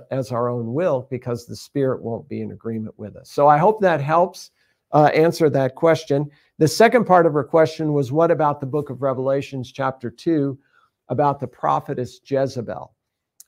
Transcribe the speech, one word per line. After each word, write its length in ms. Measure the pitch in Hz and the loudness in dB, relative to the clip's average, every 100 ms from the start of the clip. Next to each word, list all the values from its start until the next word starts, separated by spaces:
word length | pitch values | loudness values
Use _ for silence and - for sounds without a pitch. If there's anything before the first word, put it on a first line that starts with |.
| - | -6
as 220 | 131 123 | -8 -4
our 160 | 120 120 | -4 -4
own 260 | 123 113 | -4 -6
will, 320 | 139 180 131 120 | -4 -2 -2 -4
because 360 | 123 123 120 - | -10 -6 -8 -10
the 80 | |
Spirit 480 | 110 - 143 131 120 | -16 -8 -2 -2 -2
won't 260 | 117 113 - | -6 -10 -10
be 120 | 110 | -10
in 100 | 104 | -10
agreement 480 | 98 113 113 110 - | -10 -10 -8 -10 -12
with 160 | 104 | -16
us. 160 | - - | -18 -8
So 160 | - 143 | 2 4
I 120 | 147 | 6
hope 220 | 190 220 | 4 2
that 200 | 185 156 | 2 0
helps, 500 | 139 165 180 - - _ _ _ _ | 0 0 0 -4 -20 _ _ _ _
uh, 200 | 147 147 | 4 4
answer 340 | 151 165 165 156 | 4 2 2 0
that 260 | 135 131 - | 2 -2 0
question. 520 | 165 156 - 143 147 - _ - | 2 2 0 -2 -2 -10 _ 0
The 80 | 160 | 2
second 380 | - 226 240 | 4 4 4
part 220 | 196 180 165 | 4 4 4
of 80 | |
her 100 | 147 | 0
question 480 | - 165 156 - 156 | 2 2 2 0 -2
was, 180 | 147 123 | -2 -2
what 220 | 151 165 | 0 2
about 260 | 156 147 143 | 2 0 -2
the 60 | 131 | -6
book 240 | 135 - | -6 -8
of 120 | 123 | -6
Revelations 680 | 135 127 131 139 131 135 123 | -4 -2 -2 -4 -4 -10 -10
chapter 400 | - 131 127 117 | -6 -6 -6 -12
two, 480 | - 175 160 139 135 _ _ _ _ - | -8 -2 0 -2 -6 _ _ _ _ -6
about 300 | 131 143 139 | -2 0 -2
the 80 | 123 | -8
prophetess 760 | - 147 143 147 127 123 - | -6 -2 -2 -4 -8 -8 -12
Jezebel? 680 | - 135 135 123 101 - - _ _ _ _ _ | -6 -2 -2 -6 -10 -12 -14 _ _ _ _ _